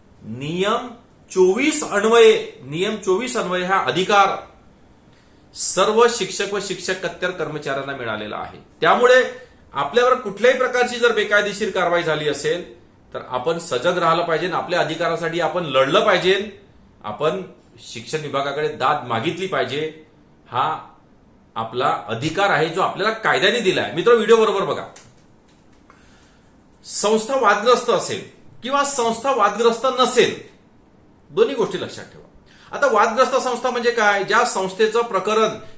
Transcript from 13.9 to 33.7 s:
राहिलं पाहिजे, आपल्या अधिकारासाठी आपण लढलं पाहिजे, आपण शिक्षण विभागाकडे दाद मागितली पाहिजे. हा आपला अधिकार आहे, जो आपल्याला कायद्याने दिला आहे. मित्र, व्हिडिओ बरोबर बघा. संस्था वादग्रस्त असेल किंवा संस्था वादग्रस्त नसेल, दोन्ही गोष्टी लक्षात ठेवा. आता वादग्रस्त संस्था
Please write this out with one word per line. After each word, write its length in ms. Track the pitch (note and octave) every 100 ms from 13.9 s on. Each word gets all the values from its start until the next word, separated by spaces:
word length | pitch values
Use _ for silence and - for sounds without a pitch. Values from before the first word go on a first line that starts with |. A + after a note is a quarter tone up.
| F3
राहिलं 260 | E3+ E3
पाहिजे, 260 | E3+ D#3 F3+
आपल्या 300 | D3+ - E3+
अधिकारासाठी 600 | D3+ D#3+ E3 E3 E3 E3+
आपण 240 | D#3+ F3
लढलं 360 | D#3+ C3 C3+ F#3+
पाहिजे, 520 | G#3+ F#3 E3+ G3 G#3+ - - - - _
आपण 380 | G#2 G#2 D3+ B2 F2+ - _ - -
शिक्षण 280 | A#2+ G#2+ D#3
विभागाकडे 480 | D3 C3+ C#3 C#3 D3+
दाद 380 | - C3 D3+ B2
मागितली 400 | A#2 D3 E3+ F#3+
पाहिजे. 600 | C#3+ A#2 C#3 D#3 - - _ _ _ _
हा 260 | A#2+ D3 D3 - - _ _ _ _ _
आपला 480 | - A2+ A#2+ C#3+ D#3+ -
अधिकार 420 | A#2+ D3+ F3+ G3
आहे, 180 | D3 E3
जो 120 | E3+
आपल्याला 320 | D#3 C#3+ G#3
कायद्याने 480 | G#3+ D#3 C3 F#3+ A#3+
दिला 200 | F#3+ C#3
आहे. 120 | G#2
मित्र, 200 | C3+ A3
व्हिडिओ 240 | A#3 G#3+ A3+
बरोबर 280 | G#3+ G3
बघा. 180 | E3 G#2+ - - - _ _ _ _ _ _ _ _ - _ _ _ _ _ _ _ _
संस्था 520 | - - G#3 A3 G#3+ C4+
वादग्रस्त 540 | G#3 G#3 A3+ A#3 -
असेल 320 | F3+ - G2 - - - -
किंवा 220 | A#3+ C#4
संस्था 460 | C#4 - A#3 A3+ C#4
वादग्रस्त 560 | C4 G3 G3 A#3 A3+ C4 B3
नसेल, 420 | B3+ A#3+ D#3+ - - - _ _ _ _ _ _ _
दोन्ही 240 | D3+ A#3+
गोष्टी 260 | C4 G3 E3+
लक्षात 240 | A2 -
ठेवा. 220 | F2 D2+ - _ _ - - -
आता 100 | C#4
वादग्रस्त 500 | G#3+ A3+ A3 A#3+ C4
संस्था 340 | B3+ A#3 B3+